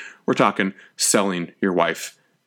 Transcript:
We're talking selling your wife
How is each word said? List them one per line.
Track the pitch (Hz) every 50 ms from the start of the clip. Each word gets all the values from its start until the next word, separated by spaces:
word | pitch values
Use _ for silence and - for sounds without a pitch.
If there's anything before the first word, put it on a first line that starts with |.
| - - - - _
We're | - 127
talking | - 131 104 - - 98 95 - - - - _
selling | - - - - 110 98 101 92 87 85 - - _
your | - 95 87
wife | 85 85 82 82 - - - - _ _ _ _ _ _